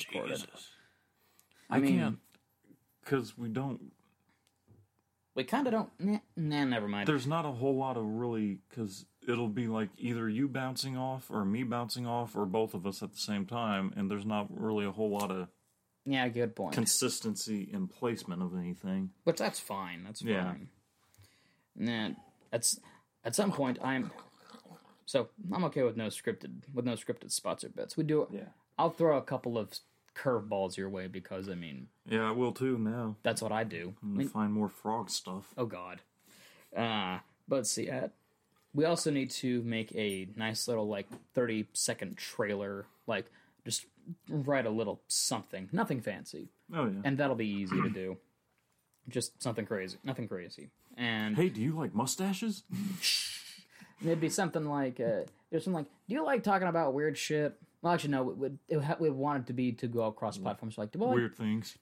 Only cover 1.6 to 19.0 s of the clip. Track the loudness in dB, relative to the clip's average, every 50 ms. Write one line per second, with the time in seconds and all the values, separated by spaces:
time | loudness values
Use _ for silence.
1.6 | -8 0 4 4 6 6 6 6 6 4 0 -2 -8 _ -20 _ _ _ _ _
2.6 | _ _ -20 _ _ _ _ _ -4 0 0 0 0 -2 -6 -6 -6 -4 -2 -2
3.6 | -2 -2 -4 -6 -8 -14 -18 _ _ _ _ _ _ _ _ _ _ _ _ _
4.6 | _ _ -20 -20 -20 _ _ _ _ _ _ _ _ _ _ -2 0 2 2 2
5.6 | 4 4 2 2 0 -2 -4 -2 0 0 0 0 -2 _ _ -2 0 0 2 2
6.6 | 2 4 2 2 0 0 0 2 2 2 2 2 2 0 0 0 0 -2 -2 0
7.6 | 2 2 2 2 2 0 0 -2 -2 -2 -2 -2 -2 0 0 0 0 0 -2 -4
8.6 | -8 _ -8 -6 -6 -6 -6 -10 -16 -20 _ _ -2 0 0 2 2 0 0 0
9.6 | 0 0 0 0 0 -2 -4 -6 -4 -2 -2 0 0 0 2 2 0 0 0 -2
10.6 | -2 -2 -2 -2 -4 -4 -2 -2 -2 -2 -4 -6 -6 -4 -2 0 2 2 2 2
11.6 | 2 0 0 0 0 -2 -4 -4 -2 0 0 0 0 0 0 0 0 2 4 2
12.6 | 2 2 0 -2 -2 -4 -4 -4 -6 -8 -6 -6 -4 -2 -2 -2 -2 -2 -2 -2
13.6 | 0 2 2 2 0 0 0 0 0 0 0 -2 -2 0 0 0 0 -2 -4 -4
14.6 | -2 0 2 2 2 0 0 0 0 0 2 2 0 0 0 -2 -4 -6 -10 _
15.6 | _ _ _ _ _ _ _ _ _ 0 2 2 2 2 2 0 0 0 0 -2
16.6 | -4 -2 0 2 2 4 4 4 2 2 0 0 -2 -2 -2 -2 -4 -4 -2 -4
17.6 | -4 -4 -4 -4 -4 -4 -4 -2 -2 -2 -2 -2 -4 -6 -4 -2 -2 -2 -2 -2
18.6 | -4 -4 -6 -6 -4 -2 -2 -2